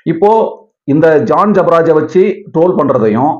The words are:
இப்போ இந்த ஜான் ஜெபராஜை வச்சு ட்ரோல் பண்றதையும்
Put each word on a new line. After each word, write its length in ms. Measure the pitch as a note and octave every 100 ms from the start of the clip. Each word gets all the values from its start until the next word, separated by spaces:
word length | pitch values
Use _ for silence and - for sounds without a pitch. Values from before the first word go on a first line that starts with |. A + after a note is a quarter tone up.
| D#3
இப்போ 260 | E3+ G#3 A3+ F#3 - _ _ -
இந்த 200 | D3 D#3+ D3+
ஜான் 300 | - D3+ G#3
ஜெபராஜை 400 | F#3 E3+ E3 E3
வச்சு 280 | D#3 D#3 F#3 G3+ - -
ட்ரோல் 240 | D#3+ F3 D#3
பண்றதையும் 560 | C3+ C3 A2 A2 B2+